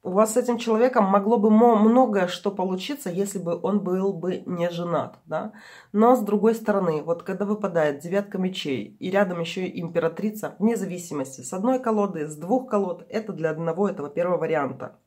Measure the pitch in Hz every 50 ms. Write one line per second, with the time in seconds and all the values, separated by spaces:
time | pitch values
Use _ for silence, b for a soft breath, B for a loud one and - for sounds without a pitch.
0 | _ 185 180 202 220 214 220 247 240 240 240 226 - 226 220 220 240 262 254 247
1 | 202 190 196 202 196 214 240 214 202 220 214 220 240 240 226 202 214 220 233 254
2 | 262 226 208 196 180 175 - - - 202 196 - 185 190 185 185 185 - 294 277
3 | - 190 170 185 202 196 - 190 165 170 170 170 - 190 196 202 175 180 180 190
4 | 190 196 185 165 175 185 180 - - - 185 170 170 175 170 170 175 175 165 147
5 | 127 127 - _ _ - 156 156 196 214 B B B B B B B B - 202
6 | 226 240 254 240 208 196 208 202 185 226 226 220 - - 208 196 190 170 156 151
7 | - 160 170 170 - - 196 185 202 202 214 208 208 196 170 170 151 147 143 143
8 | 143 170 185 202 202 202 - 185 185 185 185 - - 151 135 113 104 - - _
9 | - 185 190 196 208 180 175 170 165 165 - 185 185 180 - 190 170 165 170 170
10 | 160 165 165 - 208 214 214 - - - - - 196 226 233 196 190 170 175 170
11 | - - 156 143 131 131 - - - - 180 190 196 247 262 254 254 233 220 208
12 | 202 196 175 160 147 156 151 151 160 175 247 262 254 - 214 202 196 180 170 -
13 | - _ - 214 220 - 165 151 160 156 156 156 165 165 165 180 208 196 - -
14 | 143 143 - 165 175 180 180 151 160 165 160 151 139 127 - - - - - _
15 | _